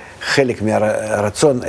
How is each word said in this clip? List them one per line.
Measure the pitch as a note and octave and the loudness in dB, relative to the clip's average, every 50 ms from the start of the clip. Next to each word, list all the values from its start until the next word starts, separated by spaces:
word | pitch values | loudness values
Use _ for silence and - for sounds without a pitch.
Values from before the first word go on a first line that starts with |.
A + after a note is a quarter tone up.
| - - - - - | -18 -20 -16 -10 -6
חלק | - - - C3+ A#2+ G#2+ G2 | -2 0 2 2 2 0 -2
מהרצון, | G2+ G#2+ G#2+ G#2 G#2+ G#2+ G#2+ A2 A2 G#2+ G#2+ G#2 G#2 G#2 - - D#3+ D3+ C3 B2 - | -2 0 0 2 2 0 0 -2 -4 -2 -2 -2 0 -2 0 2 4 4 4 2 0